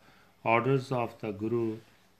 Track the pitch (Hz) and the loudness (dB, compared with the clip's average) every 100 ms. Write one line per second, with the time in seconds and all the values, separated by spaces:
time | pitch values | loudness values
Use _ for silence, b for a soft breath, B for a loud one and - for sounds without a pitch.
0 | b b b b 113 117 117 135 123 127 | b b b b 2 2 4 0 0 -2
1 | 117 - 110 98 110 117 113 110 - b | -4 -6 -8 -4 -2 0 -2 -4 -12 b
2 | b _ | b _